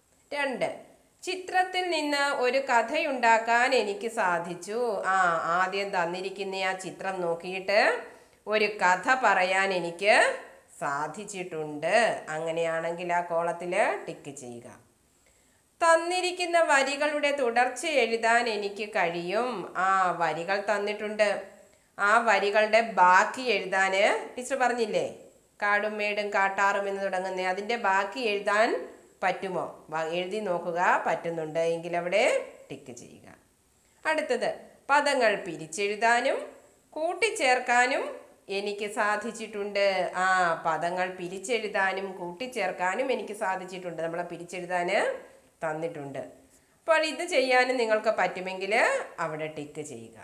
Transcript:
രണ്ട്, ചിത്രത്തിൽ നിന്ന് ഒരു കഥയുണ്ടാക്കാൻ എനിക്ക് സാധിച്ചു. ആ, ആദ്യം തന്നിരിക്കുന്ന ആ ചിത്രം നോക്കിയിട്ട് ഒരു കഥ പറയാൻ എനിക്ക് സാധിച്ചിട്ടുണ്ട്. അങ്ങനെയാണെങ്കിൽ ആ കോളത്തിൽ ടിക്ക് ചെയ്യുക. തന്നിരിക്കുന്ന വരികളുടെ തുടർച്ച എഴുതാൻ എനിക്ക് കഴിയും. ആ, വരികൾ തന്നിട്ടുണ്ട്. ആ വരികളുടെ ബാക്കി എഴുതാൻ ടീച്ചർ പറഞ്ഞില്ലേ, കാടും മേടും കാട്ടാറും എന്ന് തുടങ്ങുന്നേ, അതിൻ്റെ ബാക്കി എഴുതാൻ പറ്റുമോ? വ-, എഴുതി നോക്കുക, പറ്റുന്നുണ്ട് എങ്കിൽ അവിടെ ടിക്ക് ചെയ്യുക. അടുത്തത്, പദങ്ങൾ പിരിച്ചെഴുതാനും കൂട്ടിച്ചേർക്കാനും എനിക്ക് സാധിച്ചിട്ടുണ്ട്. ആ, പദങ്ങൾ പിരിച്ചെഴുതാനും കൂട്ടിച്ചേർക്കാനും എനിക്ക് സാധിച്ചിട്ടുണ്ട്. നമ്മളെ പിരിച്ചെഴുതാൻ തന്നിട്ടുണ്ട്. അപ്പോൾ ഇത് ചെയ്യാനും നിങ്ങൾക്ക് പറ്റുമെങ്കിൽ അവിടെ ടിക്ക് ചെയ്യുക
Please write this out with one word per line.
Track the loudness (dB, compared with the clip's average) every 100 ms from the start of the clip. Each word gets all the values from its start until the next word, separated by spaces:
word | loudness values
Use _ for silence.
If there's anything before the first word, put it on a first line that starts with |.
| _ _ -10
രണ്ട്, | -4 -4 -2 -4 -6 -16 _ _ _ -8
ചിത്രത്തിൽ | -8 -2 0 0 0 0
നിന്ന് | 0 0 0 0 2
ഒരു | 2 2 4
കഥയുണ്ടാക്കാൻ | 2 2 0 -2 2 6 6 6 2 4 2
എനിക്ക് | 2 -2 -6 -2
സാധിച്ചു. | 0 0 -2 -10 -6 -4 -2 -2 0
ആ, | 2 4 2 2 2
ആദ്യം | 2 0 -2 0
തന്നിരിക്കുന്ന | -2 -2 -6 -6 -6 -2 -2
ആ | -2
ചിത്രം | -6 -8 -6 -4 -2
നോക്കിയിട്ട് | -2 -4 -6 0 4 4 2 -6 -18 -20 _ -2
ഒരു | 0 0 2
കഥ | 2 4 2 2 4
പറയാൻ | 4 2 2 2 0
എനിക്ക് | -4 -2 4 6 4 0 -8 -20 _ -8
സാധിച്ചിട്ടുണ്ട്. | -4 -4 -4 -8 -10 -10 -8 -8 -8 -4 0 2 2 -2 -6 -6
അങ്ങനെയാണെങ്കിൽ | -4 -2 -2 -2 -4 -6 -2 -2
ആ | 0
കോളത്തിൽ | -2 -2 -4 -4 0 0 -2 -8
ടിക്ക് | -12 -14 -14
ചെയ്യുക. | -14 -14 -16 -20 _ _ _ _ _ _ _ _ _ 0
തന്നിരിക്കുന്ന | 4 6 4 -2 -2 -2 0 2 4
വരികളുടെ | 4 2 0 0 0 0 0
തുടർച്ച | 0 2 0 0 -2 2
എഴുതാൻ | 2 2 2 2 2 -2
എനിക്ക് | -4 -6 -4 0
കഴിയും. | 0 -2 -2 -2 -2 -4 -8 -2
ആ, | 2 4 2 2
വരികൾ | 0 -2 -2 -2 0
തന്നിട്ടുണ്ട്. | -2 -2 -4 -4 0 0 0 -6 -16 -20 _ _ -2 4
ആ | 4 4
വരികളുടെ | 2 4 4 4 4 4 6
ബാക്കി | 8 8 6 0 -2
എഴുതാൻ | -2 0 2 2 4 4 2 -4
ടീച്ചർ | -10 -4 0
പറഞ്ഞില്ലേ, | 0 0 0 0 -2 -6 -20 _ _ -4
കാടും | 0 2 0 -2
മേടും | -2 -2 0 2
കാട്ടാറും | 2 2 2 2 -2
എന്ന് | -2 -2
തുടങ്ങുന്നേ, | -2 -4 -2 -2
അതിൻ്റെ | -2 -2 -2 2
ബാക്കി | 2 0 -2 -2
എഴുതാൻ | -2 0 2 2 0 -6 -16 -20 -4
പറ്റുമോ? | -4 -2 -4 -6 -6 -10 -10
വ-, | -6 -4 -4
എഴുതി | -4 -4 -4
നോക്കുക, | -4 -4 0 2 2 0
പറ്റുന്നുണ്ട് | -4 -4 -6 -4 -2 0
എങ്കിൽ | -2 -4 -4
അവിടെ | 0 2 2 2 -4 -14 -16
ടിക്ക് | -16 -16 -18
ചെയ്യുക. | -18 -20 -20 -20 _ _ _ _ _ _
അടുത്തത്, | -4 -2 0 0 -2 -4 -10 -12 2
പദങ്ങൾ | 2 4 4 4 2 -4
പിരിച്ചെഴുതാനും | -10 -8 -4 -2 2 4 4 2 -2 -6 -14 -20 _ _ -4
കൂട്ടിച്ചേർക്കാനും | -2 0 0 2 2 2 4 4 4 2 -4 -8 -16 _ -8 -6
എനിക്ക് | -4 -6 -6 -2
സാധിച്ചിട്ടുണ്ട്. | 0 0 -4 -8 -10 -8 -4 2 2 2 -2 0
ആ, | 2 4 4 2 0
പദങ്ങൾ | -2 -2 -2 -4 -4
പിരിച്ചെഴുതാനും | -10 -8 -4 -4 -2 0 0 -2 -6 -8
കൂട്ടിച്ചേർക്കാനും | -10 -10 -8 -4 -4 -2 -2 -2 -2 -2
എനിക്ക് | -4 -6
സാധിച്ചിട്ടുണ്ട്. | -4 -4 -6 -10 -10 -6 -6
നമ്മളെ | -4 -8
പിരിച്ചെഴുതാൻ | -10 -12 -10 -6 -4 0 0 0 -4 -10 -20 _ -8
തന്നിട്ടുണ്ട്. | -6 -4 -6 -8 -10 -10 -12 -16 -20 _ _ _
അപ്പോൾ | 0 2 2
ഇത് | -2 -2
ചെയ്യാനും | 2 4 4 4 2
നിങ്ങൾക്ക് | 2 2 2 2
പറ്റുമെങ്കിൽ | 0 -2 -8 -6 0 2 2 0 -4 -6
അവിടെ | -6 -4 -8 -8
ടിക്ക് | -12 -10 -12
ചെയ്യുക | -12 -16 -18